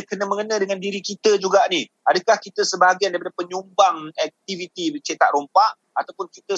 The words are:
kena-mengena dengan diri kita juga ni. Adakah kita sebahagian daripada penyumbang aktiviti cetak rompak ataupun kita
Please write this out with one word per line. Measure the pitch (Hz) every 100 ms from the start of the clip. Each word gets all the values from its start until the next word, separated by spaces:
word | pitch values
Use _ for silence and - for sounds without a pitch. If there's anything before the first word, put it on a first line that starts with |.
kena-mengena | 196 190 202 202 214 214
dengan | 196 196
diri | 196 196
kita | 185 202 220 202
juga | 190 196 -
ni. | 175 117 _
Adakah | - 180 202 208
kita | 202 - 196
sebahagian | 180 180 185 190
daripada | 175 180
penyumbang | - 175 185 190 185 190 160 156
aktiviti | - 156 - - 185 180 - 165 143
cetak | - 160 151
rompak | 143 143 - 214 - _ -
ataupun | - - 180
kita | - -